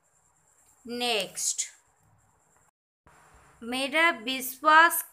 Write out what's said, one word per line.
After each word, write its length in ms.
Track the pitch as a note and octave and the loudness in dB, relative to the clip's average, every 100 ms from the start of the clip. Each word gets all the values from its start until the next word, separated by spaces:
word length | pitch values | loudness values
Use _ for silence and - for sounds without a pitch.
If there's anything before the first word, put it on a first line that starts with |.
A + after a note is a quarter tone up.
| _ _ _ _ _ _ _ _ A#3 | _ _ _ _ _ _ _ _ -12
नेक्स्ट। 840 | A#3+ B3 A3 F#3 - - - - - _ _ _ _ _ _ _ _ _ _ _ _ _ _ - - _ - | -6 -4 -4 -4 -6 -6 -6 -8 -12 _ _ _ _ _ _ _ _ _ _ _ _ _ _ -20 -20 _ -18
मेरा 460 | A3+ B3+ C4+ D4+ E4 E4+ | -8 -6 -2 0 0 0
विश्वास 760 | A3 C4 B3+ - D#4 D#4 E4 E4 - | -6 -8 -8 -2 4 6 6 2 -6